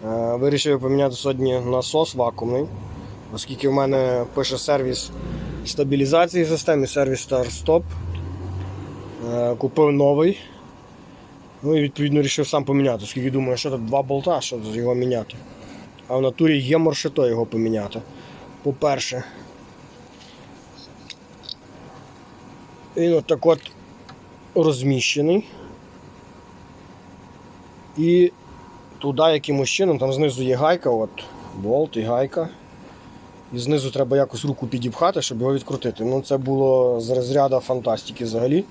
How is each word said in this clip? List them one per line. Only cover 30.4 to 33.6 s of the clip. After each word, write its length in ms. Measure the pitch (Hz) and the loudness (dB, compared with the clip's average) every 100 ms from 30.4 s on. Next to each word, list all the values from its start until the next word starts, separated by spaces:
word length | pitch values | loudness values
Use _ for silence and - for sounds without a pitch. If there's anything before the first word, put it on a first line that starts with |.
є 120 | 127 127 | 0 2
гайка, 340 | 151 175 151 | 2 2 2
от, 200 | 117 110 - - - - 92 | 0 0 -6 -16 -16 -16 -8
болт 420 | 98 131 156 117 | 0 0 0 -2
і 40 | |
гайка. 480 | 110 120 135 175 165 - - - - - - - - - - | -2 0 0 -2 -6 -8 -20 -20 -20 -20 -20 -20 -20 -20 -12
І 60 | |
знизу 320 | 123 | -8